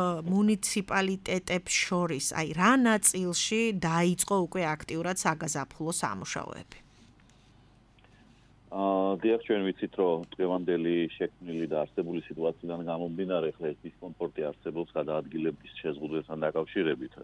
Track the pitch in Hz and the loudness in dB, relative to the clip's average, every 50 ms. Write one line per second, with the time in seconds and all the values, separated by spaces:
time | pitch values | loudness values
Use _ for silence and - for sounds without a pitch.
0 | 185 180 175 160 160 170 185 196 208 208 214 202 - - - 214 190 - - 196 | 4 2 0 -2 0 2 2 4 4 4 4 2 0 -2 0 -2 -2 0 0 2
1 | 190 190 196 190 - - 185 185 180 - 180 180 180 - - - - - 196 175 | 2 2 0 -2 -2 -2 -2 -2 0 0 -2 -2 -2 0 0 0 0 2 2 2
2 | 175 170 160 135 - - - - 160 147 156 165 180 214 254 269 247 226 220 208 | 2 0 0 -2 -2 -2 -2 -2 -2 -2 0 4 6 6 6 6 6 6 6 6
3 | - - - 185 185 180 170 - - - 214 220 226 226 214 185 - 165 165 170 | 6 6 6 4 2 0 0 0 0 0 2 2 2 2 0 0 0 2 2 4
4 | 175 175 175 180 - - 202 196 175 165 - 185 175 156 156 151 - - - 165 | 4 4 4 2 2 2 2 2 2 0 -2 -2 -2 -2 -2 -4 -6 -6 -6 -4
5 | 170 180 185 180 - 185 160 156 165 160 - 147 135 - - - 156 160 170 - | -2 -2 -2 0 0 0 0 0 -2 -4 -4 -4 -6 -8 -8 -8 -6 -4 -4 -2
6 | - 127 101 95 90 - - - - - - - - - - - - - - - | -2 -4 -4 -4 -8 -8 -8 -8 -8 -8 -10 -14 -14 -16 -20 -20 -20 -20 -20 -20
7 | - - - - - - - - - - - - - - - - - _ _ _ | -20 -20 -20 -20 -20 -20 -20 -20 -20 -20 -20 -20 -20 -20 -20 -20 -20 _ _ _
8 | - - - - - - - - - - - - - - - 95 98 98 98 95 | -20 -20 -20 -20 -20 -20 -20 -20 -20 -20 -20 -20 -16 -10 -4 -2 0 2 4 4
9 | 95 98 98 90 - 113 113 113 - - 113 104 98 95 92 - - - - - | 4 2 2 2 4 4 4 4 2 2 0 2 2 0 0 -2 -4 -4 0 2
10 | 95 90 82 82 - - - - 95 87 90 90 87 85 87 85 82 85 85 85 | 2 4 2 2 -2 -6 -4 -2 0 0 0 0 0 2 0 2 2 2 2 2
11 | 85 80 - - 92 82 - - 90 87 82 82 82 76 78 76 76 76 - - | 0 0 -2 -4 -6 -6 -6 -8 -10 -6 -4 -4 -2 0 0 0 -2 -2 -2 -4
12 | 90 82 87 85 80 - 76 80 80 82 82 - - 85 85 85 85 82 82 82 | -4 -2 -2 -6 -6 -6 -6 -4 -2 -2 -2 -4 -6 -8 -6 -6 -4 -4 -4 -4
13 | 87 85 82 82 95 90 92 85 80 78 - - 85 78 73 - - 85 - - | -4 -4 -4 -4 -2 0 0 0 0 0 -2 -4 -4 -6 -6 -6 -10 -16 -16 -14
14 | - 90 78 - 87 80 - - 78 73 73 - - 85 78 80 85 - - 80 | -14 -12 -8 -6 -6 -6 -4 -4 -6 -6 -6 -8 -8 -8 -6 -6 -6 -4 -4 -4
15 | 73 73 78 78 73 71 78 80 78 80 73 - - - - - - 80 73 71 | -2 -2 -2 -4 -4 -4 -4 -4 -2 -2 -4 -4 -10 -18 -14 -8 -6 -6 -6 -6
16 | 76 73 78 80 76 - 78 78 78 78 78 82 80 - - 101 87 78 76 78 | -6 -6 -4 -6 -6 -6 -6 -4 -2 -2 -2 -2 -4 -2 -2 0 0 0 0 -2
17 | 80 78 - - | -4 -10 -12 -12